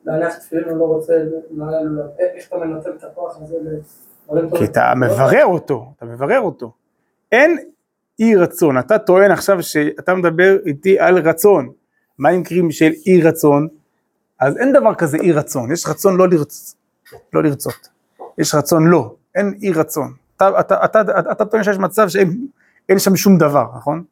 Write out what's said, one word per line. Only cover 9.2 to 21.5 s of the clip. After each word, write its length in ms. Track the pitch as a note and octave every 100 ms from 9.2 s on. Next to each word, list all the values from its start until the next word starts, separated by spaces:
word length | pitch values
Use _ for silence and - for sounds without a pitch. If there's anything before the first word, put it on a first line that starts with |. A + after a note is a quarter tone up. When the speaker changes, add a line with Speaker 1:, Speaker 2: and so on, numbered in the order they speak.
| G3+
Speaker 2:
עכשיו 320 | E3+ - F#3+
שאתה 500 | D#3+ D3+ D3 D#3 - F#3
מדבר 420 | F3 E3 F#3 G3 F3
איתי 340 | C#3+ F#3+ F#3+
על 180 | E3+ F#3
רצון. 540 | D#3+ D#3+ G#3 F#3 B2 - _ _ _ _
מה 120 | C#3+
עם 120 | F3+
מקרים 300 | D#3+ E3 E3+
של 200 | D3 D#3+ D#3+ -
אי 160 | F#3
רצון? 460 | D#3+ D#3 D3+ C#3+ D#3 - _ _ _ _ _ _
אז 180 | C3+ C#3+
אין 160 | B3+
דבר 220 | C#4 A3 F3
כזה 220 | E3 D3+
אי 140 | -
רצון, 400 | D3+ C#3+ C#3 A#2
יש 160 | E3+ -
רצון 300 | D#3 G3 F3+
לא 100 | F#3
לרצ-, 480 | F3 C#3+ - - - _ _ _ - _
לא 100 | D#3+
לרצות. 460 | D#3 C#3 - - _ _ _ _ - -
יש 180 | D#3 D3+
רצון 320 | C#3+ E3 D#3+
לא, 280 | F3 A2 - _ -
אין 180 | G3+ G3
אי 100 | G3+
רצון. 400 | E3 - - B2+ B2+ _ _
אתה, 220 | F#3+ F#3+
אתה, 260 | - F#3+ F3
אתה, 160 | G#3+
אתה, 300 | G3+ F#3+ D#3+
אתה 140 | A3
טוען 180 | G#3